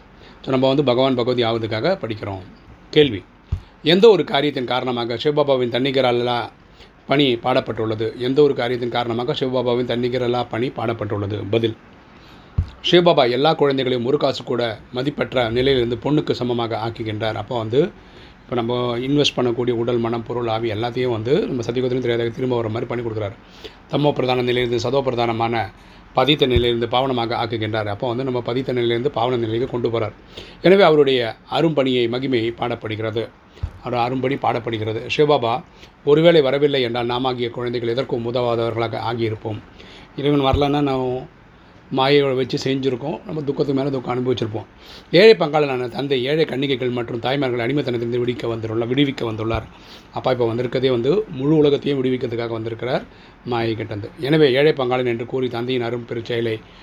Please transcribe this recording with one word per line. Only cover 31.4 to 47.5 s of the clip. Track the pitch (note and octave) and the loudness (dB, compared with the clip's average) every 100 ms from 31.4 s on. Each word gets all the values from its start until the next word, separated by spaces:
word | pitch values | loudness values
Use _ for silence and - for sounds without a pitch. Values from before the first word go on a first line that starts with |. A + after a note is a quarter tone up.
| - | -4
அரும்பணியை, | B2+ E3 D3 C3 B2+ A#2 | 0 2 2 2 2 0
மகிமையை | B2 C3+ B2+ A2+ A#2 | -2 -2 0 -2 -4
பாடப்படுகிறது. | B2 A2+ A2 G#2+ A2 A2 A2 - - - - - | -4 -4 -6 -6 -4 -4 -6 -8 -20 -12 -12 -10
அவர் | - A#2+ B2 | -6 -2 -2
அரும்பணி | C3 C3 C3+ | -2 -2 -2
பாடப்படுகிறது. | A2+ B2 A#2 A2+ A2 A2 A#2+ - | -2 -2 -2 -4 -4 -6 -4 2
சிவபாபா | D3+ C#3+ A#2 B2+ - - - - C#3+ | 4 4 2 -2 -6 -20 -20 -6 2
ஒருவேளை | D3 E3 D#3+ | 6 8 6
வரவில்லை | C3 C#3 D3 C#3 | 6 4 2 2
என்றால், | A#2+ A#2+ A#2+ | 0 -2 -2
நாமாகிய | B2 C3 B2 A#2 | -2 -2 -2 -4
குழந்தைகள் | A#2+ B2 A#2+ A#2 | -4 -6 -4 -2
எதற்கும் | A#2+ B2+ B2+ A#2 | -2 -2 -4 -2
உதவாதவர்களாக | B2 A#2+ A#2 A#2 A2 A2+ A2+ A2 | -2 0 0 0 -2 -4 -4 -6
ஆகியிருப்போம். | A#2 A2+ G#2+ A2 G#2+ - - - - - - | -2 -2 -4 -6 -10 -12 -20 -20 -20 -16 -4
இறைவன் | C#3 D3 | 0 2
வரலன்னா, | C3+ C3+ C#3+ C#3+ | 2 2 2 0
நான் | C#3+ C3 B2+ B2+ D3+ - - - - - - C3+ | 0 0 -2 -4 -8 -18 -20 -20 -20 -20 -6 0
மாயையோட | C3+ C#3+ C#3 B2+ | 4 4 4 0
வச்சு | B2+ C#3+ C3+ | -2 -2 -2
செஞ்சுருக்கோம். | C3+ C3 B2 C#3 A3 - | -2 0 -2 -4 -8 -8
நம்ம | D#3+ | -6
துக்கத்துக்கு | C#3 C#3 C#3 | -4 -2 0
மேல | C3+ C#3+ | 0 0
துக்கம் | C3 A#2+ B2 | -4 -4 -2
அனுபவிச்சிருப்போம். | B2+ A#2+ A2 G#2+ - - - - - | 0 0 -2 -6 -10 -18 -20 -20 2
ஏழை | D#3+ A3 G#3 | 6 8 6
பங்காளனான | D#3+ D3+ C#3+ B2+ B2 | 4 2 0 0 -4
தந்தை | G#2+ C#3 C3+ B2+ | -6 -2 -2 0
ஏழை | D#3 D#3 | 0 0
கன்னிகைகள் | B2+ C#3 C3 B2+ | 0 -2 -2 -2
மற்றும் | B2 A#2+ A#2+ | -2 -4 -4
தாய்மார்களை | A#2+ C#3 C3+ | -2 0 0